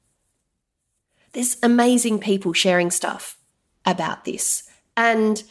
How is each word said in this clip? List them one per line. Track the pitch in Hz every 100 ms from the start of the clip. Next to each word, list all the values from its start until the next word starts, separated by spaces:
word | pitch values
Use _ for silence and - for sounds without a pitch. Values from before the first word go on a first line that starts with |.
| _ _ _ _ _ _ _ _ _ _ _ _ _
There's | 240 240 -
amazing | 240 240 240 247 240 214
people | 202 196 185
sharing | 165 190 180 175
stuff | - 170 - - - _ _ _ _ 190
about | 180 160 - -
this. | - - - - _ _ -
And | 233 220 214 214 -